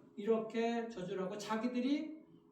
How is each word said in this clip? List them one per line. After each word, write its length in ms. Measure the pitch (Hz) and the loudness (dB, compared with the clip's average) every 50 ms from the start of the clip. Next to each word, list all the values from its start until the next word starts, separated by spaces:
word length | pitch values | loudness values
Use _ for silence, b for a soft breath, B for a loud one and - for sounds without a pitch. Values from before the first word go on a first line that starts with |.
| - - - | -20 -16 -10
이렇게 720 | - 202 214 226 220 220 - - 226 226 233 233 233 226 - | -4 2 4 4 4 2 0 0 0 2 2 2 0 -2 -2
저주를 360 | - 190 175 170 196 185 185 | -4 -6 -4 -4 -2 -2 -2
하고 120 | 185 208 | -2 -2
자기들이, 840 | 214 - - 220 220 - 240 247 240 247 277 294 311 311 - - - - - - - - - | -4 -2 -2 0 0 0 0 0 2 2 4 2 2 0 -2 -8 -12 -14 -18 -20 -20 -20 -20